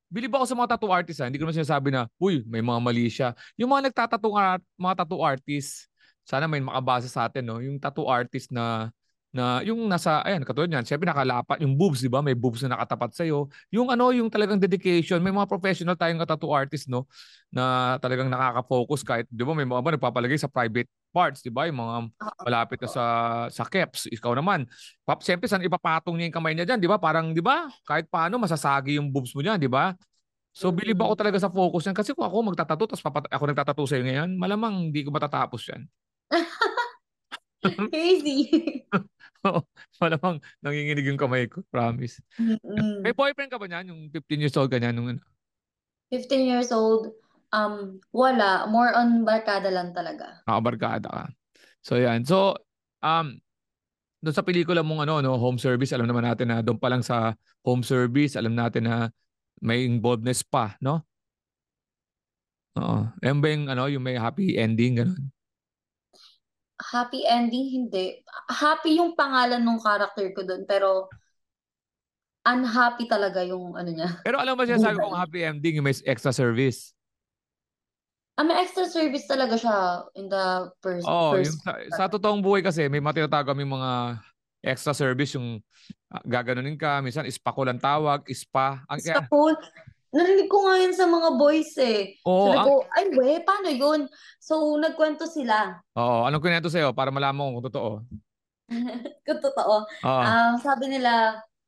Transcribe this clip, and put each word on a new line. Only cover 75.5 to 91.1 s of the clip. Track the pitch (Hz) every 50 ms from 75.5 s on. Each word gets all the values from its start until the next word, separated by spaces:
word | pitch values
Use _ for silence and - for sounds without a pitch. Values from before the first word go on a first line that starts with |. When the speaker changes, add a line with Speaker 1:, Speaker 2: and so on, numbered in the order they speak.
| 151 147 143 170 160 151
Speaker 1:
yung | 139
may | 139 131 - -
extra | - 131 113 - 143 123
service. | - 131 120 113 117 135 131 120 - - - _ _ _ _ _ _ _ _ _ _ _ _ _ _ _ _ _ _ _ _ _ _ _ _ _ _ _ _ _
Speaker 2:
Ah, | - 302
may | 330 330 -
extra | 370 359 - 370 370
service | 339 - 339 311 294 254 285 -
talaga | - - - 226 226 226
siya | 226 233 233 214 196 185 180 175 175 - -
in | - 190 196
the | 190 196 196 190 185 185 185 185 180 - _ -
first, | 190 180 175 170
Speaker 1:
Oo, | - 170 170 165 156 143 123
Speaker 2:
first | 123 151 160
Speaker 1:
yung | 151 -
sa, | - - 55 55 - 165
sa | 165 190 190
totoong | 196 208 196 208 208 208 190
buhay | 196 202 196
kasi, | 170 190 156 165 151 139
may | 143 147
mga | 143 151 151 160 151
tinatago | 151 156 147 139 131 139
kaming | 139 139 139
mga | 135 131 131 127 123 123 120 120 120 110 - _ _ _ _ _ _ _
extra | - - 131 - - 151
service, | 139 - 147 131 127 127 147 139 - 139
yung, | 123 120 117 107 - _ _ _ _ - - _ _ _
ah, | - -
gaganunin | - - 117 123 120 117 127 123 131 143 151
ka, | 147 160 151 143 139
minsan | 135 127 113 151 139 95
spa | - - - 123 117
ko | 143 135
lang | 127 123 123
tawag, | - 139 143 156 156 151 143 147 - - 131
spa. | - - _ - 135 135 135 139 135 135 -
Ang | 139 151
Speaker 2:
Spa | - 165 160 285 147
ko? | - 302 294 302 311 311 311 - - - - - - - _ _ _
Narinig | - 294 349 370 392 381 -
ko | - 381 427 392
nga | 381 370 370
yan | 370 370 349
sa | 349 359
mga | 339